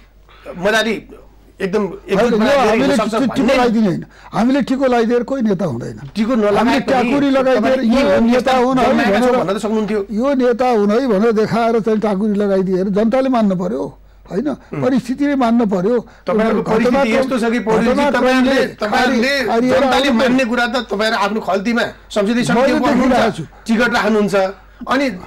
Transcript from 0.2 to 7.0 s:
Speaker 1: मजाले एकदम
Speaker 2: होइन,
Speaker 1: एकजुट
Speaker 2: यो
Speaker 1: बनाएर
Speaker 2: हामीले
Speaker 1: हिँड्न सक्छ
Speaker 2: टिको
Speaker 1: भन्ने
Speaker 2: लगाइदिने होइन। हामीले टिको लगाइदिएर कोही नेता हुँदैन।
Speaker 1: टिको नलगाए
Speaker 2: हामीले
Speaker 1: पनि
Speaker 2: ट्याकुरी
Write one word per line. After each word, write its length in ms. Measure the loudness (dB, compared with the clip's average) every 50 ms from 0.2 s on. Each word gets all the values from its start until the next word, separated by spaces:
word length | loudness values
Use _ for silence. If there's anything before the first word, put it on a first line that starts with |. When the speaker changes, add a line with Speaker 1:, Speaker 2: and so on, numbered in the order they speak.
| -20 -20 -20 -20 -18 -16 -12 -4
Speaker 1:
मजाले 360 | -2 0 0 0 -2 -2 -4 -6 -8 -16 -20 -20 -20 -20 -20 -20 -20 -20 -12 -8
एकदम 200 | -8 -4 -2 -2
Speaker 2:
होइन, 280 | -2 -4 -8 -12 -8 -4
Speaker 1:
एकजुट 220 | 0 0 2 2
Speaker 2:
यो 60 | 2 2
Speaker 1:
बनाएर 200 | 2 2 2 2
Speaker 2:
हामीले 260 | 2 2 2 2 2
Speaker 1:
हिँड्न 120 | 2 2
सक्छ 180 | 0 0 -2 -2
Speaker 2:
टिको 180 | -2 -2 -2
Speaker 1:
भन्ने 220 | 0 0 0 2 2
Speaker 2:
लगाइदिने 320 | 2 2 2 2 2 2
होइन। 180 | 0 0 -4 -8 -14 -20 -20 -20 -8
हामीले 280 | -4 -2 0 2 2 0
टिको 240 | 0 0 -2 0 2
लगाइदिएर 360 | 2 2 2 2 2 0 -2
कोही 200 | -2 -2 -4 -2
नेता 220 | 0 -2 0 -2 -2
हुँदैन। 340 | -4 -4 -6 -8 -10 -12 -14 -16 -10
Speaker 1:
टिको 240 | -4 -4 -2 0 0
नलगाए 220 | 0 2 2 2 2
Speaker 2:
हामीले 220 | 2 2 0 0
Speaker 1:
पनि 60 | 0 0
Speaker 2:
ट्याकुरी 400 | 0 0